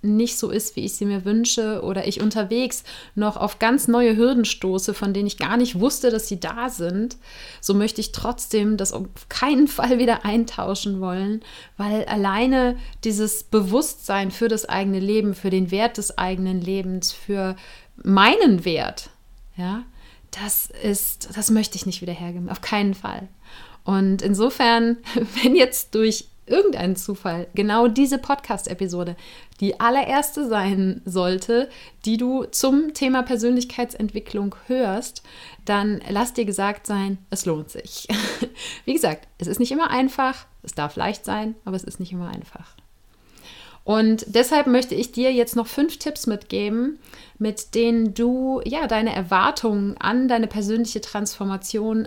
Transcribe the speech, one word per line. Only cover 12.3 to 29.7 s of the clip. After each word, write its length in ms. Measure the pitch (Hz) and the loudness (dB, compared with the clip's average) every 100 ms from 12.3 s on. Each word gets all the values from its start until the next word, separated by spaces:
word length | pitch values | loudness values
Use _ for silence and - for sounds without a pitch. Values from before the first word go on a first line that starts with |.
| 202 262 262 247 247 - - | 2 4 4 4 0 -8 -6
dieses 400 | 226 208 214 - | -4 0 -2 -2
Bewusstsein 840 | - 214 190 240 320 - - 196 190 | 2 2 4 2 0 -6 -4 -2 -2
für 180 | - 233 | 0 0
das 220 | 220 - | 0 -2
eigene 300 | 190 196 190 | -2 0 0
Leben, 340 | 196 214 208 | 2 2 2
für 160 | 185 196 | -2 0
den 220 | 190 180 | 0 2
Wert 260 | 190 233 226 | 2 0 -2
des 200 | 202 - | -6 -4
eigenen 440 | 185 185 185 185 | -2 -2 -2 -2
Lebens, 500 | 175 196 190 185 - | -2 -4 -4 -4 -4
für 440 | - - 196 190 190 - - - - | -6 -6 -2 -2 -6 -12 -20 -20 -8
meinen 680 | - 196 214 415 339 185 | 4 6 8 8 6 6
Wert, 460 | 175 151 - - - - - - - 185 | 2 -2 -4 -8 -16 -20 -20 -20 -18 -8
ja, 260 | 180 214 247 - - - - | -6 -6 -10 -18 -20 -20 -18
das 380 | - 208 - - - | -12 -4 -2 -4 -4
ist, 460 | 214 196 - - - 214 | -2 0 -2 -6 -10 -4
das 160 | 208 | 2
möchte 240 | 220 208 185 | 4 2 -4
ich 100 | 190 | -6
nicht 160 | - | -6
wieder 120 | 175 | -8
hergeben, 360 | 175 175 175 180 | -8 -8 -8 -8
auf 120 | 180 | -8
keinen 320 | - 208 202 | -4 0 0
Fall. 340 | 190 196 - 190 - - - - - | 0 -6 -10 -12 -18 -20 -20 -20 -12
Und 380 | - 196 190 190 | 0 2 4 2
insofern, 760 | 196 202 240 262 240 233 233 233 - 247 | 2 2 2 4 4 4 4 0 -2 -2
<laughs> 240 | 220 240 | -2 2
wenn 120 | 247 320 | 6 8
jetzt 400 | 254 - - 220 | 6 2 -2 2
durch 300 | 220 214 - - - | 2 0 -8 -16 0
irgendeinen 500 | 311 403 247 180 185 | 4 4 2 -2 -4
Zufall 520 | - 196 190 170 175 - | -6 -6 -4 -6 -6 -2
genau 320 | 208 220 240 | 2 4 4
diese 300 | 226 277 269 | 4 2 2
Podcast-Episode 1000 | - 277 - 202 - 180 190 175 175 175 - - - - | -2 -4 -2 -6 -6 -6 -4 -4 -6 -8 -16 -20 -18 -4
die 200 | 196 | -2